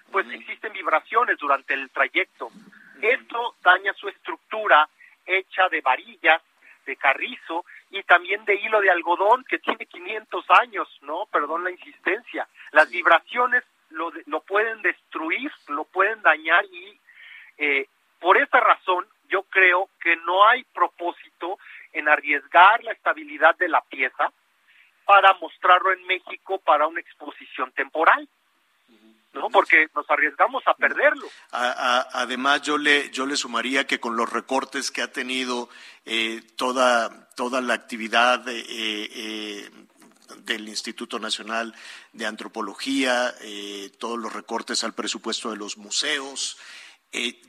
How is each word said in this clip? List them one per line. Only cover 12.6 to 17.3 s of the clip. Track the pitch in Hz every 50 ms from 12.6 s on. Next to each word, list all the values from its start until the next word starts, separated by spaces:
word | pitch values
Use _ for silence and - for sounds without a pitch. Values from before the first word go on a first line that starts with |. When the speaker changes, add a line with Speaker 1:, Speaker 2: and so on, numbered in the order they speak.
| - -
Speaker 1:
Las | - 151 156
Speaker 2:
Sí. | 147 170
Speaker 1:
vibraciones | 175 170 170 165 160 - - - 240 247 247 247 247 - _ _ _ _ _
lo | 311 - 165 165
de-, | 294 - -
lo | - 151 156
pueden | - - 190 208 226 226 226 220
destruir, | 202 180 160 _ _ - - - 160 160 185 220 262 302 - _ _
lo | - 143 151 156
pueden | _ - 180 190 208 226 214
dañar | 202 170 156 156 156 160 165 190 202 -
y, | 359 349 359 403 - _ _ _ - - - -